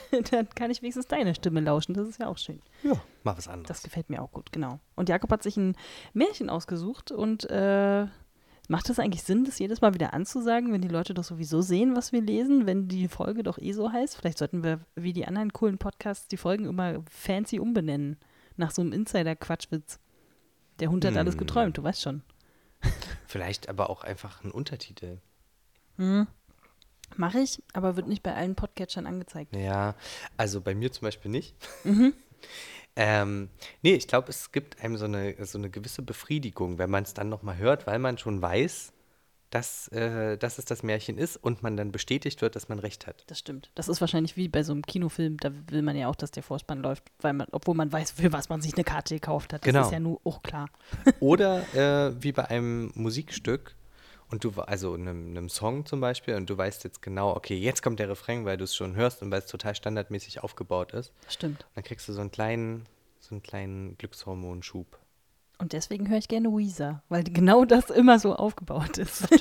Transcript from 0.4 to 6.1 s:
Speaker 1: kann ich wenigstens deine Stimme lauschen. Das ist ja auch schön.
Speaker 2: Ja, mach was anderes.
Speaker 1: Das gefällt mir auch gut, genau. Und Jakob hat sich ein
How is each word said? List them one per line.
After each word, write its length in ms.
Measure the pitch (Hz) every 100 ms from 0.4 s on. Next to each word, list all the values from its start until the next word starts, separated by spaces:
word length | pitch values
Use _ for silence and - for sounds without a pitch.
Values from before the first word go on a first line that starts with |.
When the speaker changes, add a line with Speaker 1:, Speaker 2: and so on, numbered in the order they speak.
| 208
Speaker 1:
kann 160 | - 240
ich 100 | 247
wenigstens 240 | 247 254 -
deine 280 | 294 196
Stimme 260 | 160 180 160
lauschen. 340 | 151 151 -
Das 140 | 190 220
ist 100 | -
ja 80 | 226
auch 100 | 175
schön. 220 | - - - -
Speaker 2:
Ja, 180 | 285 127 - -
mach 140 | 110 85
was 120 | 85
anderes. 200 | 87 -
Speaker 1:
Das 140 | -
gefällt 260 | - 165 -
mir 120 | 123
auch 100 | 127
gut, 180 | - -
genau. 280 | 165 131 131 -
Und 140 | - 180
Jakob 220 | 175 -
hat 120 | 214
sich 140 | 208 208
ein 200 | 190 180 - - -